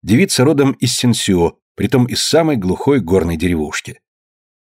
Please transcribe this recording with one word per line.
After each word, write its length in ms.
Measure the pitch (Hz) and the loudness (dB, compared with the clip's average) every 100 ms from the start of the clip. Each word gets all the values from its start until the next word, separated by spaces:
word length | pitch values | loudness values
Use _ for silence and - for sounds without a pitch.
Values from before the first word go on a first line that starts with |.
девица 420 | - 113 190 - | 2 2 2 2
родом 280 | 135 147 135 | 2 2 0
из 220 | 131 123 - | 0 -4 0
Синсюо, 600 | 123 113 - 92 82 - _ | 0 0 0 2 0 -2 _
притом 300 | - 98 131 123 | -6 -2 0 0
из 160 | 101 | -2
самой 340 | - 151 160 135 | 0 2 2 0
глухой 440 | 92 180 - 143 | -2 -2 0 0
горной 360 | 82 92 85 82 | 2 0 0 -2
деревушки. 640 | 90 85 76 - - - _ _ _ _ _ _ _ | -2 -2 -4 -8 -10 -20 _ _ _ _ _ _ _